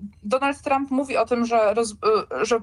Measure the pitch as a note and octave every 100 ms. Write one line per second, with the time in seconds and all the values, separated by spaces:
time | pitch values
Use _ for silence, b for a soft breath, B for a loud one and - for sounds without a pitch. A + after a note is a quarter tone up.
0 | G3+ - G#3 C4 C#4 C#4 D4 C4+ C#4 C4
1 | C4+ A#3 A3+ A#3+ A#3+ A#3 G#3+ G#3+ A#3 G#3
2 | G#3 G#3+ - C3 G#3+ A3+